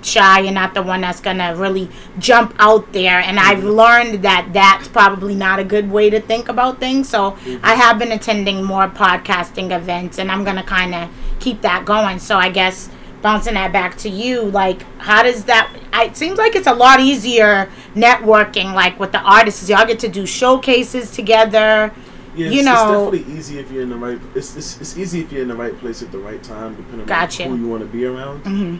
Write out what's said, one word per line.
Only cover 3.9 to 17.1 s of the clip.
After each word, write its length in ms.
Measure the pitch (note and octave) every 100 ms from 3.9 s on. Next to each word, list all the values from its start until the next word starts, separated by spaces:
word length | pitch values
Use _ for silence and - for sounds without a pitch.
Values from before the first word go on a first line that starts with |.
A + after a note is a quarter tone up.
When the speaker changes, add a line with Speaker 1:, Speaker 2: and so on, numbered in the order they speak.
| A#3+ A#3+ G#3
Speaker 1:
that 260 | G3 F#3 F3
that's 360 | F3+ G3 F#3+ -
probably 460 | - G3 G3 G3
not 240 | G3 F#3+ G3
a 60 |
good 260 | F#3+ G#3 G3+
way 180 | G3+ G#3
to 100 | G#3+
think 280 | G#3+ A3+ A#3+
about 300 | A#3+ B3+ B3+
things. 280 | B3+ C4 C4+
So 240 | A3 G3
Speaker 2:
Mm-hmm. 320 | G3 - F#3+
Speaker 1:
I 100 | -
have 240 | A3+ A#3+ A3+
been 140 | A#3
attending 500 | A3 - G#3 G3+ F#3+
more 240 | F#3+ F#3+ F#3+
podcasting 880 | - G3+ F3+ - F#3 E3+ - F#3 F3+
events, 420 | F3 F3 F3+ -
and 120 | F#3+
I'm 100 | F#3+
gonna 180 | G3+ F#3+
kinda 460 | F#3 F#3+ F3+ F3 E3+ - - -
keep 200 | - G#3+
that 220 | G3+ F3+
going. 340 | F3+ G#3 G#3+ F3+
So 180 | - G3+
I 100 | F3+
guess 400 | F#3 F#3 F#3 - - - -
bouncing 320 | G#3+ G#3+ A#3
that 180 | G#3 F#3+
back 240 | F#3 F3+ -
to 100 | A3
you, 340 | F#3+ A#3+ B3+
like, 400 | G#3+ G3 F#3+ F3+ - -
how 240 | - G#3+
does 220 | A#3+ A#3+
that, 240 | G3+ A#3 - - -
I, 120 | G#3+
it 120 | A#3 -
seems 220 | D#4+ F#4+
like 160 | A4
it's 140 | A4 -
a 60 |
lot 260 | A#3+ B3 C4
easier 680 | C4